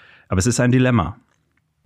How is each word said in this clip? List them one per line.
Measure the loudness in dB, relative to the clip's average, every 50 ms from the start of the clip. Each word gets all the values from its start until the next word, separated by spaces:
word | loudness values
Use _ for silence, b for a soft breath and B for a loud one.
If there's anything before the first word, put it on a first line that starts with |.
| b b b b b b
Aber | -2 0
es | 0 0
ist | 0 0
ein | 0 0
Dilemma. | 2 2 2 2 0 0 -2 -4 -8 -14 _ _ _ _ _ _ _ _ _ _ _ _ _